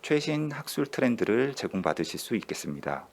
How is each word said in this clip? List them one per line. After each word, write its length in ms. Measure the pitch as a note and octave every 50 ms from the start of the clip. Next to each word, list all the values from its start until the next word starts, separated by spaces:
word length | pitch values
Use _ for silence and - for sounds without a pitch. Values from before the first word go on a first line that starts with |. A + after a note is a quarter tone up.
최신 500 | - - D3+ D3+ D3 D#3 D3+ D3+ D3+ D3+
학술 360 | C#3 C#3+ D3+ - - - C#3+
트렌드를 640 | - - - C3+ B2 A#2+ - F#2 - G#2 A#2+ C3 C#3 C3+
제공받으실 640 | - - F#2 - F#2+ F2 D#2 D#2 - E2 - -
수 180 | D#2 - - A#2+
있겠습니다. 720 | G#2 - - - - - D#2 D2 C#2 - C#2+ D2 C2+ - -